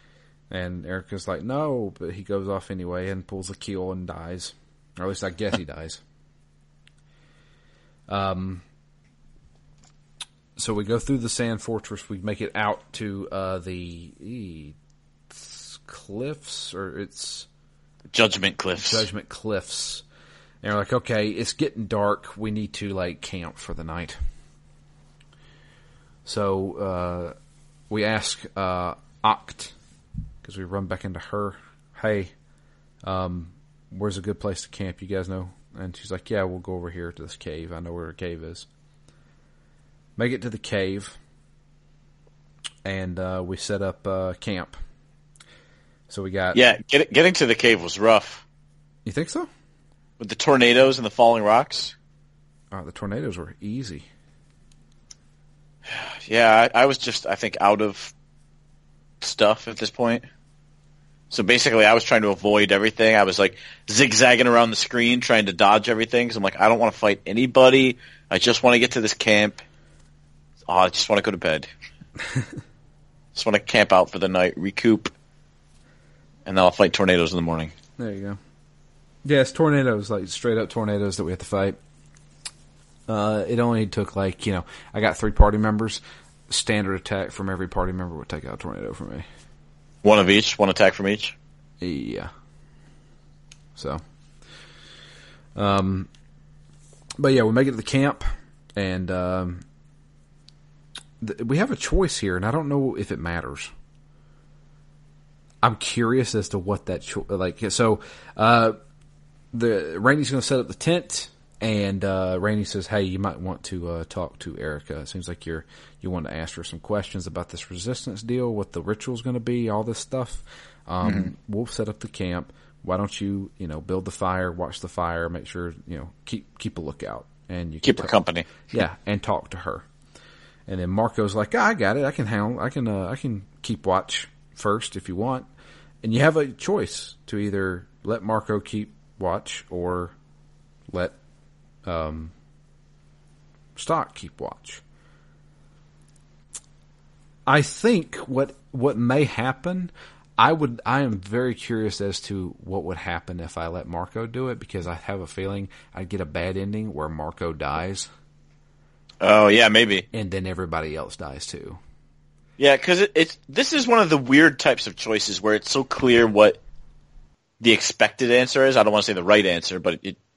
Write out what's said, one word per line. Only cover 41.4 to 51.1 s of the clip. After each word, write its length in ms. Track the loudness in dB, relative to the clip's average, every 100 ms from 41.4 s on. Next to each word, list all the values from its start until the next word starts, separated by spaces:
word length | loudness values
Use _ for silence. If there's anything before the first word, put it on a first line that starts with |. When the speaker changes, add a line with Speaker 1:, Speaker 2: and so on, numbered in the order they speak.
| _ _ _ _ _ _ _ _ _ _ _ _ -18 _
Speaker 1:
and, 340 | -8 -6 -6 -6
uh, 240 | -6 -6 -6
we 100 | -8
set 240 | -6 -4
up, 240 | -4 -6 -6
uh, 260 | -4 -4
camp. 420 | -6 -8 -8 -8 -12 -14 -16 _ _ _ _ -20 -20 _ _ _ _ _
So 140 | -10
we 60 | -6
got 240 | -2 2 6
Speaker 2:
Yeah, 220 | 6 6 4
get, 240 | 4 4
getting 220 | 6 6
to 120 | 6 2
the 80 |
cave 260 | 4 4 4
was 160 | 0 2
rough. 460 | 6 6 4 -18 -20 _ _ _ _ _
Speaker 1:
You 80 | -8
think 160 | -6 -6
so? 180 | -6 -8 _ _ _ _ _ _ -14
Speaker 2:
With 100 | -10
the 60 |
tornadoes 640 | -2 4 6 8 8 6 4
and 80 |
the 40 | -2